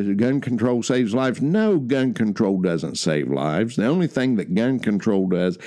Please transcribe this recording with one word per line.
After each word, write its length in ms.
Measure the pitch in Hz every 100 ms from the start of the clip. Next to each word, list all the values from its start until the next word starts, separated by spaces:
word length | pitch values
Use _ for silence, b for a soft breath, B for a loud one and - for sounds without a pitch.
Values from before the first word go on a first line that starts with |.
| 101 101
gun 260 | 123 139
control 420 | 123 120 127 120
saves 300 | 110 127 110
lives." 280 | 123 131 -
No, 380 | 143 208 220 175
gun 340 | 120 135 131
control 480 | 117 107 95 101 95
doesn't 360 | 90 85 78 -
save 340 | 85 76 65
lives. 460 | 67 76 80 117 -
The 80 | 220
only 220 | 185 170
thing 280 | 135 127 110
that 180 | -
gun 260 | 92 123 127
control 480 | 110 101 113 98 95
does 300 | 87 90 87